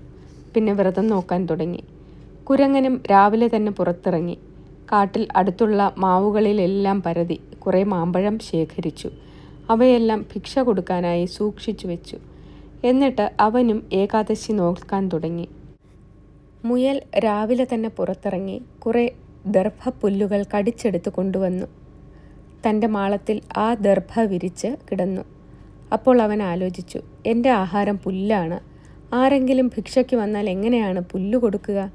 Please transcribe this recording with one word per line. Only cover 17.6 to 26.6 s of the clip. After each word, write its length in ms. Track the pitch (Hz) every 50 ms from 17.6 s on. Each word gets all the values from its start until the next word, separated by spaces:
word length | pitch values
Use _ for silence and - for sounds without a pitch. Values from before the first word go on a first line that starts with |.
| 254
തന്നെ 240 | 247 247 226 220 226
പുറത്തിറങ്ങി 680 | - - 180 175 196 - - 202 196 180 196 190 196 247 247 - - -
കുറേ 260 | - 226 226 240 240 240 - - - - - - -
ദർഭപ്പുല്ലുകൾ 960 | 196 208 190 190 214 - - - 262 - - - 202 196 196 208 185 202 202 202
കടിച്ചെടുത്ത് 640 | - - 208 190 233 240 - - 214 185 - - 202
കൊണ്ടുവന്നു. 580 | - - 185 190 185 196 190 180 180 180 202 - - - - - - - - - - - - - - - - - - -
തൻ്റെ 260 | - 220 214 214 220 220
മാളത്തിൽ 500 | 214 202 196 196 208 202 - - 214 208 - - - -
ആ 100 | 208 220 240
ദർഭ 480 | 214 202 202 196 196 190 - - 226
വിരിച്ച് 480 | 226 202 190 175 180 185 180 - - 214 277 -
കിടന്നു. 420 | - - - 190 185 196 185 185 - - - - - - - - - - - - - - 220
അപ്പോൾ 240 | 214 - 262 254 240
അവൻ 180 | 220 208 208 214 202
ആലോചിച്ചു, 560 | 180 170 180